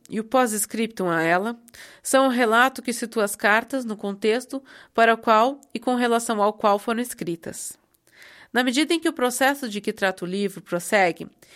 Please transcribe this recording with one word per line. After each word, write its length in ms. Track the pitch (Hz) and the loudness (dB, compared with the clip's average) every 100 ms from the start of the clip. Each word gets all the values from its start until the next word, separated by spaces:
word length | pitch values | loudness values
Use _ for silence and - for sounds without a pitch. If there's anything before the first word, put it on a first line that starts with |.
| - | -10
e 120 | 208 | -8
o 40 | |
pós-scriptum 840 | 220 262 254 214 - 220 226 - 185 | 0 2 2 0 -4 -4 -6 -4 -2
a 100 | 165 | 0
ela 380 | 165 175 214 233 - - - - | 2 0 0 -8 -14 -20 -20 -14
são 260 | - 262 269 | 0 2 2
o 40 | |
relato 500 | 247 240 226 262 262 | 2 2 4 2 0
que 120 | 240 | -6
situa 320 | 233 226 226 | -6 -6 -2
as 100 | 202 | -4
cartas 500 | - 214 214 233 269 | 0 2 2 0 -6
no 120 | 233 208 | -6 -8
contexto 680 | 202 196 214 233 254 269 - - - | -8 -2 -2 -2 -4 -12 -14 -20 -6
para 180 | - 226 | 2 4
o 60 | 226 | 4
qual 420 | 233 214 240 277 _ | 4 4 4 0 _
e 60 | 226 | -6
com 160 | - 247 | -2 0
relação 440 | 247 233 233 220 | 0 0 0 0
ao 120 | 208 | 0
qual 260 | 214 214 202 | 0 0 0
foram 220 | 220 226 | 0 -4
escritas. 760 | 240 - 175 165 - - - - _ _ _ _ - - - | -6 -8 -8 -8 -10 -14 -14 -16 _ _ _ _ -20 -20 -4
Na 100 | 233 | 0
medida 320 | 254 247 311 | 0 0 0
em 60 | 339 | 0
que 80 | 330 | -2
o 40 | |
processo 560 | 320 247 247 262 277 240 | -2 -2 2 0 0 -6
de 120 | 202 | -6
que 120 | 208 | -6
trata 320 | 214 190 185 | -2 -4 -2
o 40 | 175 | -6
livro 340 | 190 202 180 | -4 -4 -6
prossegue, 640 | - 175 175 214 180 165 - - _ | -6 -6 0 2 2 0 -10 -18 _